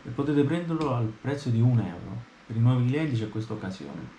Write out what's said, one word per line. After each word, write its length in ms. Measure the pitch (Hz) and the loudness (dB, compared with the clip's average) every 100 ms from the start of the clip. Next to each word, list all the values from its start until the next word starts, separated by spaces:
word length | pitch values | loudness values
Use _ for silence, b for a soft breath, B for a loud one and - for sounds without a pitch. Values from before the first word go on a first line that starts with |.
E 60 | - | -8
potete 340 | 120 143 147 | -2 2 4
prenderlo 520 | 139 165 170 160 151 123 | 4 2 -2 -2 0 0
al 120 | 110 | -2
prezzo 420 | - 127 143 127 | -2 -4 -4 0
di 100 | 113 | 4
un 180 | 120 117 | 4 4
euro. 440 | 95 85 92 113 - - - | 0 -6 -10 -12 -12 -20 -8
Per 100 | 113 | 2
i 40 | |
nuovi 260 | 120 127 123 | 4 4 2
clienti 320 | 143 160 117 | 0 0 -2
c'è 100 | 107 | -4
questa 240 | 110 110 | -6 -6
occasione 560 | 107 95 95 69 - 64 | -6 -8 -8 -10 -12 -14